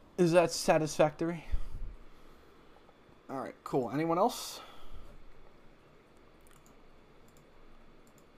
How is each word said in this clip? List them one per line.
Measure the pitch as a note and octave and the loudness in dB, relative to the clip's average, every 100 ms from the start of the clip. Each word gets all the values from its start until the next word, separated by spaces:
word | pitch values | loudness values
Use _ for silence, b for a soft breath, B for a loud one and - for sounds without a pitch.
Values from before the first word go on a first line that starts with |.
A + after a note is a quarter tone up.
| - - | -6 2
is | F3 | 6
that | F3 E3 | 6 4
satisfactory? | - - D#3+ D#3 - D#3 - E3 E3+ B B B B B - - - - - - - - - - - - - - | 4 2 4 2 4 2 2 -4 -4 B B B B B -10 -16 -20 -20 -20 -20 -20 -20 -20 -20 -20 -20 -20 -12
All | C3+ | -8
right, | A2 - | -8 -10
cool. | - D3 A#2 | -4 -2 0
Anyone | C3 E3 E3 | 0 0 4
else? | F#3 - - - B B B B B B - - - - - - - - - - - - - - - - - - - - - - - - - - - - - - - | 2 0 -8 -12 B B B B B B -16 -16 -18 -20 -20 -20 -20 -20 -20 -20 -20 -20 -20 -20 -20 -20 -20 -20 -20 -20 -20 -20 -20 -20 -20 -20 -20 -20 -20 -20 -20